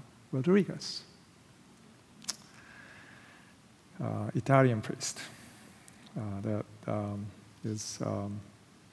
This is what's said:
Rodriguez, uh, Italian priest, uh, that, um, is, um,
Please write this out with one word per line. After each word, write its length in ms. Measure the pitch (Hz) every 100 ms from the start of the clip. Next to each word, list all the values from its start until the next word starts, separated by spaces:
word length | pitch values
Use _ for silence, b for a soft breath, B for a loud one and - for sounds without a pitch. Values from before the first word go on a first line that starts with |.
| - - -
Rodriguez, 760 | 135 147 202 - - - - - - - - - - - - - - - - - - B B B B B B B B B B B B - - - -
uh, 320 | 113 107 107
Italian 480 | 127 - 135 131 110
priest, 380 | - - - - - B B B B B B B -
uh, 260 | - 104 98
that, 220 | 104 104 - - -
um, 380 | 107 104 101 104 - - -
is, 340 | 113 107 - -
um, 340 | 107 101 101 104 - - - - -